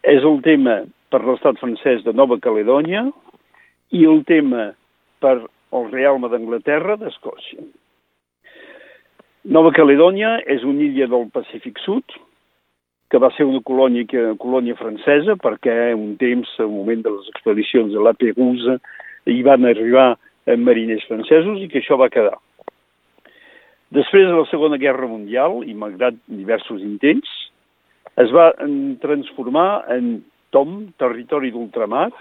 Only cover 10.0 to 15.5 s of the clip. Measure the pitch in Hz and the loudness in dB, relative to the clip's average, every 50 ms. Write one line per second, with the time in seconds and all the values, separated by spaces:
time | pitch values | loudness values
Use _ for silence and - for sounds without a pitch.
10 | 165 180 190 196 214 220 226 226 - - 139 123 117 139 139 143 151 147 135 135 | 6 4 4 0 -2 -2 -4 -4 -2 -4 -4 -2 -2 -4 -2 0 -2 -2 0 -2
11 | 135 120 123 123 117 107 _ 131 104 - - - - 127 104 - - - 202 262 | -2 0 0 -2 -2 -4 _ -8 -8 -8 -18 -16 -16 -16 -16 -10 -6 -4 -4 -6
12 | - - - - _ _ _ _ _ _ _ _ _ _ _ _ _ _ _ _ | -6 -10 -20 -20 _ _ _ _ _ _ _ _ _ _ _ _ _ _ _ _
13 | _ _ - 127 127 127 - - 151 135 131 131 113 - 131 131 135 131 120 120 | _ _ 2 4 4 2 2 0 0 0 0 -2 -4 -2 0 2 2 2 2 0
14 | 120 107 - 123 117 113 110 95 - 123 127 131 123 120 117 - 117 113 107 107 | -4 -4 -2 -2 -2 -2 -4 -6 -6 -2 -2 -2 -2 -2 -6 -8 -10 -12 -10 -4
15 | - 147 143 147 151 208 208 180 - - | 0 2 2 2 2 0 -2 0 -2 -4